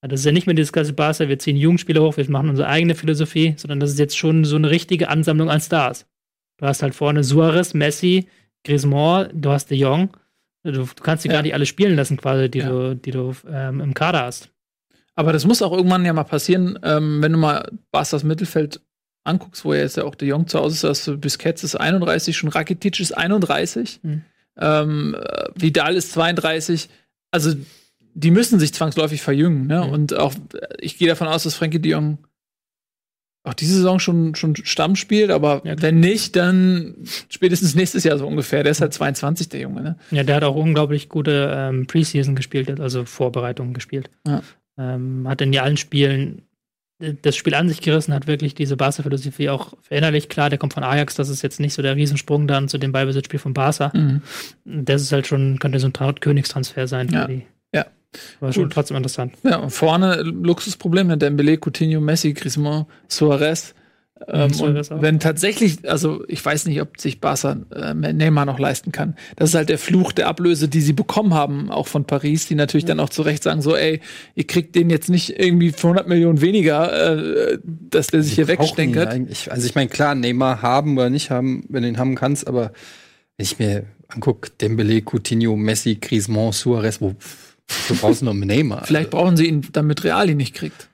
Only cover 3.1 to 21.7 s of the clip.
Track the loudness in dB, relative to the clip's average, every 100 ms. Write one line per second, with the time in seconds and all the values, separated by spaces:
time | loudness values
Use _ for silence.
3.1 | 0 0 2 0 0 -4 -2 -2 0 0
4.1 | 2 2 4 4 2 2 2 0 -2 0
5.1 | 2 2 2 2 0 2 0 0 -2 _
6.1 | _ _ _ _ _ -4 0 -2 -2 0
7.1 | 2 4 4 4 4 2 0 0 0 2
8.1 | 2 0 _ _ _ -2 0 2 2 4
9.1 | 2 0 -4 0 0 0 0 2 2 0
10.1 | -4 _ _ _ _ -8 -6 -6 -6 -2
11.1 | -2 0 0 0 -2 -2 2 4 4 2
12.1 | -2 0 0 0 0 -2 -2 -2 -6 -6
13.1 | -6 -6 -8 -10 -8 -6 -4 -4 -2 0
14.1 | 0 -2 -8 -18 _ _ _ _ _ _
15.1 | -2 0 2 4 2 2 2 2 4 2
16.1 | 0 0 -4 0 2 2 -2 0 0 2
17.1 | 0 2 4 2 0 -4 -14 _ -4 -2
18.1 | -2 0 -2 -2 -2 -2 -6 _ _ _
19.1 | _ -4 -4 -4 -10 -2 0 0 -2 -6
20.1 | -4 -2 0 0 0 0 0 -2 -2 -4
21.1 | -6 -6 -4 -4 -4 -6